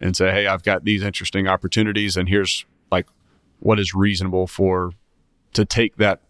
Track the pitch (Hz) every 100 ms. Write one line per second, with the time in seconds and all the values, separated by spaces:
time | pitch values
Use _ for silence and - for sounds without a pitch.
0 | 90 92 92 98 98 95 104 95 104 101
1 | 101 - 92 98 95 92 92 110 107 104
2 | 104 92 90 101 95 - - _ _ 92
3 | - _ _ _ _ _ 107 107 95 95
4 | 101 92 95 92 92 - 95 92 90 90
5 | _ _ _ _ _ - 104 120 113 -
6 | 104 92